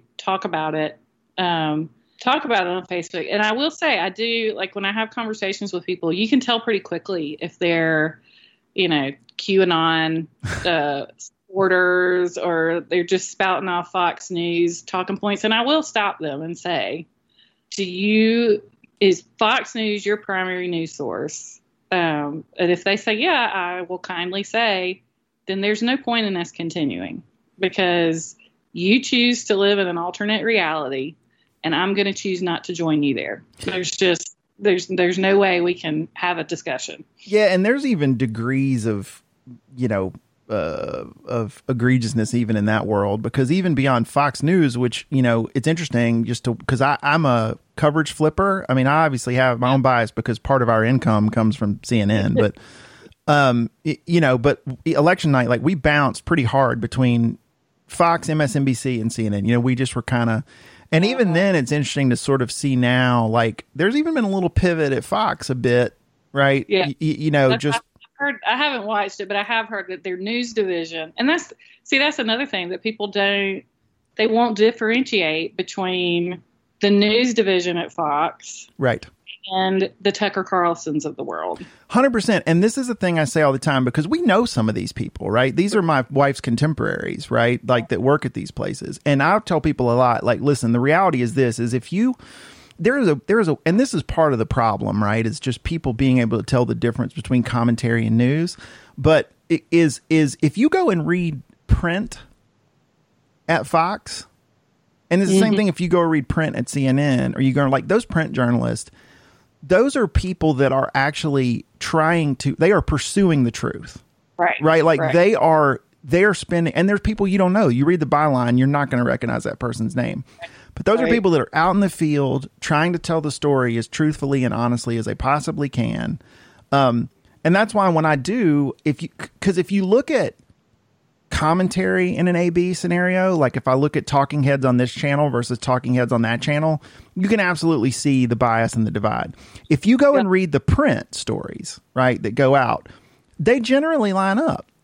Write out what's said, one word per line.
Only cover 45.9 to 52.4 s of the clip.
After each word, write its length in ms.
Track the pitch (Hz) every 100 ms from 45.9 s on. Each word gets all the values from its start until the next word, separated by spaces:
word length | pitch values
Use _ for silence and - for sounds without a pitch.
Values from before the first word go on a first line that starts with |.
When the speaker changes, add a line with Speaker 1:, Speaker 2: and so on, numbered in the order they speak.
| 120 117 117
Speaker 2:
just 200 | 117 120 -
to, 100 | 113 -
'cause 140 | 131
I, 160 | 139 147
I'm 240 | 143 156 151
a 320 | 120 113 113 _ -
coverage 360 | 151 151 151
flipper. 520 | - 156 - 196 196 -
I 60 | 131
mean, 100 | 131
I 180 | 151 160
obviously 300 | 131 - 123
have 240 | 131 120
my 140 | 127
own 80 | 135
bias 300 | 131 123 110
because 260 | - 113 113
part 220 | - 135
of 80 | 117
our 160 | 113 110
income 440 | 131 117 107 107
comes 240 | 110 110 101
from 240 | 104 101
C 160 | - 120
N 120 | 101
N, 240 | 107 101
but, 200 | 113